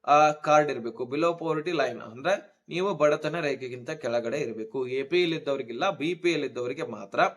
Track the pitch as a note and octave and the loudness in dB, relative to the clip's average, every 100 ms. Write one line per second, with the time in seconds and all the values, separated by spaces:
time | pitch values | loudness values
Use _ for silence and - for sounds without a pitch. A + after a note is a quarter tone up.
0 | - D3 D3+ D3+ D#3 D3+ D3 B2 A2+ A2+ | 6 6 6 4 6 6 6 -2 -6 -6
1 | B2 D3 E3+ E3 E3 D3+ D#3+ D#3+ C3 A2+ | -4 0 0 0 -2 -2 0 0 0 -2
2 | G#2 A#2 D3+ G3+ - _ - D#3+ G3 E3 | -12 -4 0 0 -4 _ -8 -2 -2 2
3 | D3+ D3+ D3+ E3+ D3 B2+ B2+ B2 A#2+ D#3 | 4 4 -2 -2 -2 -4 -6 -10 -8 -6
4 | A#2+ A#2 A#2 C#3 A#2+ A2 A2 C3+ B2+ C3 | -2 0 0 -2 -4 -6 -6 -6 -4 -4
5 | C3+ F3 F3 D#3+ D3 C3+ A#2+ A#2 F#3 C#3 | 0 2 2 0 -2 -4 -4 -2 -2 0
6 | D#3 F3 F3 D#3 C3+ A#2+ B2 D3+ B2+ G#2+ | -4 0 0 0 -2 -4 -6 -6 -8 -8
7 | G2+ C3+ F#3+ | -6 2 2